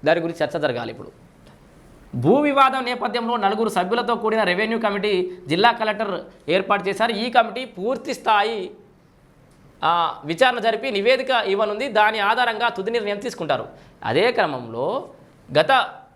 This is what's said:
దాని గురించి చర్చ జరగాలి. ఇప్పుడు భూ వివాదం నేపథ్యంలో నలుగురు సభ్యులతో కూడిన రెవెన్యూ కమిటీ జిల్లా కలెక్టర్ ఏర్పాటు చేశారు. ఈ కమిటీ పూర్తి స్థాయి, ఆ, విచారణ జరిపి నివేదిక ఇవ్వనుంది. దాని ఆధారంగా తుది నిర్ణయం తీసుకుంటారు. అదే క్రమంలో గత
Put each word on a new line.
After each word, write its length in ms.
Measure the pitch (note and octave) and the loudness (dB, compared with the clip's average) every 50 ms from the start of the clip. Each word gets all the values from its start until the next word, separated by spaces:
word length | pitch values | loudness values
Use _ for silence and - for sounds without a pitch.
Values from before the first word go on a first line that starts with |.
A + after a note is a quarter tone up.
| - | 2
దాని 160 | D3 E3 E3+ | 2 2 2
గురించి 260 | E3 E3+ E3 - D3+ | 0 -4 -4 -4 -4
చర్చ 140 | D3 - E3+ | -4 -2 -2
జరగాలి. 300 | D3+ C#3+ B2 A#2+ A#2+ A2+ | -2 -2 -2 -2 -6 -8
ఇప్పుడు 200 | A2+ B2 - - - - - - _ _ - - - - - - - - - - - - - - - | -10 -12 -14 -18 -18 -20 -20 -20 _ _ -20 -20 -20 -20 -20 -20 -20 -20 -20 -20 -20 -20 -20 -10 -8
భూ 200 | B2+ A#2+ D3 A3 | -2 2 4 4
వివాదం 500 | C#4 D4 D4 C#4 C#4 C4+ C4 C4 C4+ B3+ | 4 4 2 4 4 4 4 4 0 -4
నేపథ్యంలో 520 | A#3+ B3 B3 B3+ B3 - A#3+ A#3 A3+ A#3+ | -4 -4 -4 -4 -4 -4 -2 -2 -2 -2
నలుగురు 320 | A#3 G3+ G3 G#3 G#3 A3+ A3 | 0 0 0 2 2 0 0
సభ్యులతో 460 | - F#3 F3+ F#3 A3 A#3 A#3+ G#3+ A#3 | 0 -2 0 0 0 -2 0 0 -2
కూడిన 280 | A3 G#3+ G#3+ G#3+ A3 G#3+ | 0 0 0 0 2 2
రెవెన్యూ 360 | F3+ F3+ F3+ G#3+ A3 A3+ G#3+ | 2 2 0 0 -2 -2 -2
కమిటీ 540 | A3+ G#3+ G3+ G3+ F#3+ G#3+ G3+ F3+ F3+ F3+ - - - D3 | -2 -2 -2 0 -2 0 0 0 -2 -2 -6 -12 -6 -4
జిల్లా 240 | D3 F3 G#3 A#3+ A3+ | 0 4 4 4 2
కలెక్టర్ 480 | A#3 A3 G#3+ G#3+ G3+ A3 G3+ F#3+ E3 - - - - _ - | 2 -2 -4 -2 -4 -4 -4 -6 -8 -8 -12 -20 -18 _ 0
ఏర్పాటు 400 | D#3+ F#3+ F#3+ F#3+ G3+ G3+ F3+ F#3+ | 0 0 2 0 -2 0 0 -4
చేశారు. 220 | F#3+ F#3+ A3 A3+ | -2 -2 -2 -2
ఈ 200 | A3+ G3 A3 B3 | -2 -2 -4 2
కమిటీ 340 | A#3 B3+ A3+ G#3+ G3 A#3+ C4 | 2 2 2 2 -2 -8 -10
పూర్తి 500 | B3 - F3+ F#3 A3+ C4 C#4 - - B3+ | -10 -10 -8 -4 -4 -4 -4 -4 -8 -8
స్థాయి, 560 | - - - A3 G#3 G3+ A3 A#3 G#3+ F3+ - - - - - _ _ _ _ _ _ _ _ _ _ _ _ _ _ - - - - - | -4 0 2 2 2 2 0 -2 -4 -8 -10 -12 -18 -20 -20 _ _ _ _ _ _ _ _ _ _ _ _ _ _ -20 -20 -14 -4 0
ఆ, 320 | D3+ E3+ F3 E3+ - - - - | 0 2 2 2 0 -2 -6 -8
విచారణ 340 | D3 E3 D#3+ C4 B3+ B3 B3 | -8 0 4 4 4 4 2
జరిపి 320 | G3+ A3+ A3 A3 A3+ C4+ | 0 0 0 0 -2 -2
నివేదిక 400 | A3 G3 G3 A#3 C4 B3 C4 A#3 | -2 0 2 4 2 2 2 0
ఇవ్వనుంది. 580 | B3+ A#3+ G#3 F#3+ F#3+ G3+ A3 G#3 G#3 G#3 B3+ C#4 | 0 0 2 0 0 0 0 0 -2 -4 -4 0
దాని 300 | G#3+ A3 G#3+ G#3+ A3 A3 | 2 4 4 4 4 2
ఆధారంగా 500 | G3+ G3+ A3+ B3+ B3 A#3 A3+ G#3 A#3 A#3 | 2 2 2 2 2 0 0 0 -2 -2
తుది 220 | - - F#3+ G3+ | -2 -2 -6 -2
నిర్ణయం 280 | A#3 A#3+ G#3+ G3+ G3+ G3+ | -2 -2 -2 -2 -6 -4
తీసుకుంటారు. 500 | G#3 B3 - - E3+ D3 C#3+ B2 A2 - - - - - - - - | -6 -8 -6 -6 -2 -2 0 -2 -2 -8 -12 -20 -20 -20 -20 -10 -4
అదే 280 | G#2+ A#2 D3 G3 B3 A#3+ | 0 2 4 4 2 2
క్రమంలో 760 | - G3+ D#3+ C#3+ B2+ B2 A2+ A2+ A#2 C3 E3 G#3+ C#4 - - - - - - - - - - C#3 C#3+ | 2 0 0 0 -6 -8 -8 -6 -4 -4 -2 -2 -4 -6 -10 -18 -20 -20 -20 -20 -20 -18 0 2 2
గత 120 | E3 - C4+ B3+ A3 - - - - - _ | 4 4 4 2 2 0 -6 -16 -20 -20 _